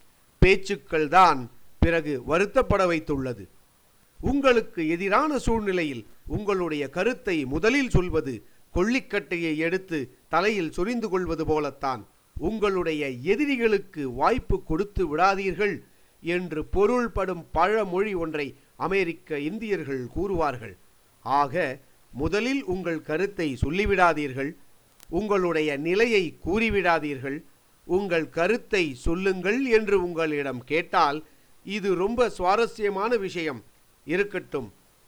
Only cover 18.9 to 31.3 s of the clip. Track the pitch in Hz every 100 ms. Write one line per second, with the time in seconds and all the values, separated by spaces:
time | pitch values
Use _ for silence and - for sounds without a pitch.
18.9 | 196 170 - - 147 147 214 220 185 139
19.9 | 135 120 - 196 175 151 123 107 90 _
20.9 | _ _ _ 113 139 143 165 147 131 -
21.9 | _ - 117 151 202 240 277 185 185 170
22.9 | 160 - 156 202 190 156 123 143 180 208
23.9 | 190 175 151 143 127 139 170 - _ _
24.9 | _ - 170 208 202 175 160 151 139 165
25.9 | 190 240 208 160 - 156 208 226 202 175
26.9 | 165 147 135 135 147 - _ _ _ -
27.9 | 180 202 170 147 165 180 233 - 202 160
28.9 | 127 - 170 190 185 185 240 262 220 208
29.9 | 196 175 165 160 147 139 123 - 156 175
30.9 | 190 151 151 -